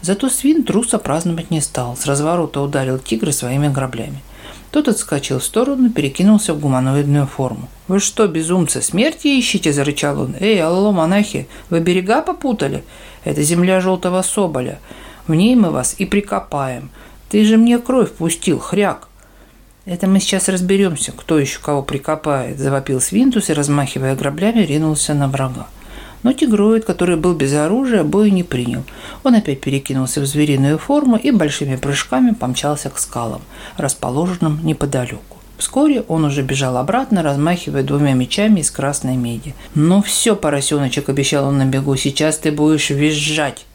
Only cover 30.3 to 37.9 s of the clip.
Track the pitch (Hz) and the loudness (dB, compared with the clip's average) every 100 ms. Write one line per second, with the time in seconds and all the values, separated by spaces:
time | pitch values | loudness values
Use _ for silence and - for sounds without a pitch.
30.3 | 147 151 139 139 156 - 285 277 226 - | 0 2 4 2 2 2 2 4 2 4
31.3 | 233 156 - 143 131 151 139 - 127 247 | 2 2 -2 -4 -4 -2 -4 -2 2 2
32.3 | 110 123 123 143 147 - - - - 117 | 2 -2 -2 -2 -2 -6 -8 -8 -6 -6
33.3 | - - - - - 139 - - 127 175 | -8 -12 -18 -18 -6 -4 -4 -4 -2 -2
34.3 | 175 160 151 160 156 147 143 123 - - | 0 -2 0 -2 -2 -2 -2 -4 -8 -14
35.3 | - - - - - 302 262 - 160 151 | -20 -20 -10 -4 2 2 2 0 0 0
36.3 | 139 131 135 135 123 131 220 262 202 156 | 0 -2 -2 0 0 0 -2 2 0 2
37.3 | 139 151 175 - 143 135 | 0 0 0 -2 -4 0